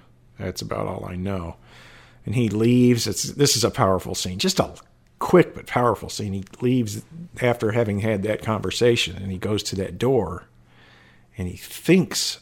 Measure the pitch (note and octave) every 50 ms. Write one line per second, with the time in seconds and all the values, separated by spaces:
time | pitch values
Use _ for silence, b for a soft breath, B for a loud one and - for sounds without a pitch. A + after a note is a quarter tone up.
0 | _ _ _ _ _ _ _ - G2+ F#2 - - - - A2 G#2 G#2 G#2 F#2 -
1 | G2+ F#2+ F2+ F2+ F#2 G2 G2 F2+ F2 E2+ - b b b b b b b b b
2 | b b b b - A2 G2+ B2+ A#2 G#2+ G2 G#2+ A2+ A#2+ B2 B2 B2 B2 B2 A2+
3 | - G#2+ F#2+ - - G2 - C#3 C#3+ C#3 - - A#2 G2+ - C3+ A#2+ F#2+ F#2+ F2+
4 | - F2+ F#2+ - - F#2 F2+ G2+ - F#3+ - - - - - - - _ _ _
5 | _ _ _ _ - - - F3 - - - - - - - C3+ B2 A#2 G2+ -
6 | - - - - G#2+ G2+ G2 G2 F#2 - - - B2+ B2 B2+ B2+ A2+ G#2 G#2 A2
7 | - - D#3+ E3 F3 - - - B2+ A#2+ A#2 - A2+ G#2+ G#2 A#2+ A#2 G#2+ G2+ G2
8 | G#2 A2+ A2 G2 F#2+ G#2+ - - - A2 A2 G2 - F2+ - - A#2 B2 A#2+ A#2
9 | - E2+ F2+ F#2 F#2+ G2 F#2+ F#2 - G2+ G#2+ G2 - - - F#2+ F#2 - F2 F#2+
10 | A#2 B2+ C3+ A#2 F#2 E2 F2 E2+ - _ _ b b b b b b b b b
11 | b b b b b b _ - F2+ F2+ F2+ - - - - - - - F#3 F#3
12 | C#3+ - - - - - - -